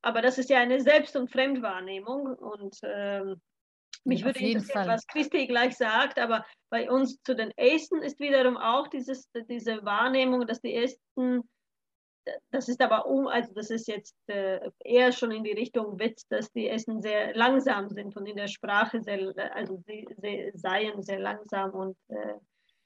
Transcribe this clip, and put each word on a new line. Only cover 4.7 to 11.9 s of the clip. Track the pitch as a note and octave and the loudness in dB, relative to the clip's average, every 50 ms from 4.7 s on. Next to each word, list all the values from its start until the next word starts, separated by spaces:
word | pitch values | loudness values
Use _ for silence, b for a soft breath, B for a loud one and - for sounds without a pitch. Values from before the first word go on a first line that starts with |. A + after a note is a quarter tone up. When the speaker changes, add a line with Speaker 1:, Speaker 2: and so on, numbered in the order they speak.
| G#3+ G#3 F#3+ | -2 -2 0
Speaker 2:
Fall. | A3 A3+ | 0 0
Speaker 1:
was | A3+ - | 0 -2
Christi | - - D#4 C#4 - - D#4 C4 | -2 -2 -2 0 0 0 0 0
gleich | A#3+ B3 A#3+ B3 C4 B3 | 2 2 2 2 2 2
sagt, | - B3 A3 A3 A#3+ C#4 C#4 - C4 | 0 0 2 2 2 2 2 0 -2
aber | A#3+ A3+ A3+ A3 B B B B _ _ | 0 0 0 0 B B B B _ _
bei | A#3 A#3 - - | -4 -4 0 2
uns | B3 C4+ C4+ B3 - - - | 2 2 2 2 -2 -4 -4
zu | - B3+ | -2 -2
den | A3 A3 A3 - | -2 -2 -4 0
Esten | - A#3+ C4 D#4 D#4 D#4 - F4+ D#4 D4 | 4 6 6 6 6 2 0 -2 -2 -2
ist | C#4 - - | -4 -6 -4
wiederum | C#4+ C#4+ C#4 C4 B3+ B3+ A#3+ | 2 4 4 6 6 4 2
auch | - - A3+ A#3+ C#4 C#4+ C#4+ | 2 2 2 2 2 0 -2
dieses, | - C4+ A#3+ C4+ C4+ B3+ - _ - A#3 A3+ - | -6 -8 -6 -6 -8 -10 -10 _ -12 -12 -10 -8
diese | A#3+ A#3 G#3+ A3+ A3 G#3+ G3+ | -8 -6 -4 -4 -4 -4 -2
Wahrnehmung, | G#3 G3+ G#3+ A#3+ C4 C4 C4 C4 B3+ B3+ B3 A#3+ | -2 0 2 2 2 2 2 4 4 2 2 0
dass | A3+ B3+ - | -2 -4 -4
die | - A#3+ - | -4 -4 -2
Esten, | A#3 A#3+ C4+ - - _ _ _ C4 B3+ B3+ B3 B3 A#3 - _ _ _ _ _ _ _ _ | 0 0 -2 -2 -6 _ _ _ -2 0 0 0 0 -2 -6 _ _ _ _ _ _ _ _